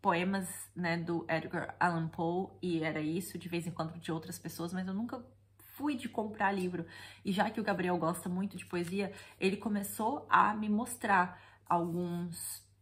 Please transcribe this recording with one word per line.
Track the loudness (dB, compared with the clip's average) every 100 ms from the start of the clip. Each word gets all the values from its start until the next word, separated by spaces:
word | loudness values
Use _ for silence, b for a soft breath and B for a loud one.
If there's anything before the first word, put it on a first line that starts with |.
poemas, | 4 4 4 0 -2 -8 -12 -4
né, | 0 0
do | 0 -2 0
Edgar | -2 0 -4 -6 0
Allan | 2 2 -2
Poe, | -2 0 0 -2 -4
e | -2 0
era | 0 -2
isso, | -2 -2 -4 -8
de | -4
vez | -4 -4
em |
quando | -4 -6 -6
de | -4
outras | -4 -4 -10
pessoas, | -10 -6 -4
mas | -2 -4
eu |
nunca | -4 -4 -6 -12 -20 _ _ -20 -4
fui | -2 -2
de | -2
comprar | -2 -4 2 2
livro. | 2 0 -2 -8 B B B
E | -2
já | 2 2
que | 2
o |
Gabriel | 0 2 2 2
gosta | 2 0 -2
muito | -2 -2 -6
de | -6
poesia, | -2 -2 -2 -2 -6 B B
ele | 0 2
começou | 0 0 -2 0 0 0 4
a | 6 6
me | 4 2
mostrar | 2 0 -4 4 6 6 B B B 0
alguns | 2 2 0 -2 -2 -4 -6 -8 -10 -14 _